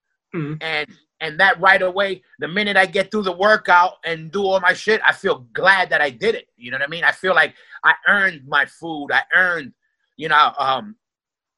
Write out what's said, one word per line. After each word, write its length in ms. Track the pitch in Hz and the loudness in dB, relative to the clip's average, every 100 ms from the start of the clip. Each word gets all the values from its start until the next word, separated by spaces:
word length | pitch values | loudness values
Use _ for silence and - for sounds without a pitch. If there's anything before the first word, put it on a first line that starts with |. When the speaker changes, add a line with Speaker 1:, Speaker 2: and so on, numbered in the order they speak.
| _ _ _ 170 | _ _ _ -10
Speaker 1:
Mm-hmm. 200 | 147 156 | -8 -8
Speaker 2:
And, 260 | 160 156 147 - _ - | -6 -6 -8 -14 _ -12
and 180 | 160 151 | -8 0
that 200 | 190 170 | 2 4
right 220 | 180 190 | 2 2
away, 400 | 185 185 196 185 _ - | 2 -2 -4 -6 _ -10
the 100 | 151 | -6
minute 300 | 185 208 190 | -4 0 2
I 80 | 190 | 2
get 240 | 196 190 | 0 -2
through 140 | 214 | -4
the 80 | 190 | -4
workout 600 | 175 208 214 - 180 180 - 165 | 0 2 2 4 4 4 0 -8
and 260 | 160 160 | -8 -6
do 120 | 202 | -4
all 160 | 196 190 | 0 2
my 140 | 180 | 2
shit, 280 | 175 - 214 | 0 0 0
I 80 | 127 | 0
feel 360 | - 196 143 123 | 0 -2 -4 -6
glad 360 | - 175 196 175 | -2 2 2 2
that 120 | 165 | 0
I 100 | 147 | -2
did 240 | 113 208 208 | -2 -4 -4
it. 100 | - _ | -6 _
You 140 | 120 | -10
know 60 | 131 | -6
what 60 | |
I 40 | 143 | -6
mean? 160 | 170 | -2
I 80 | 147 | 0
feel 220 | - 185 | 0 0
like 220 | 170 151 - _ - | 2 0 -2 _ -2
I 100 | 160 160 175 | 0 0 2
earned 400 | 202 190 160 131 | 2 0 -4 -4
my 180 | 147 135 | -2 -2
food. 400 | - 165 156 139 | -6 -12 -10 -4
I 120 | 131 - | -4 0
earned, 400 | 170 180 170 127 - _ _ _ - | 0 0 -2 -8 -18 _ _ _ -12
you 120 | 160 | 0
know, 220 | 151 135 123 | 2 2 2
um, 360 | 135 131 104 110 _ _ _ _ _ | -2 -2 -4 -16 _ _ _ _ _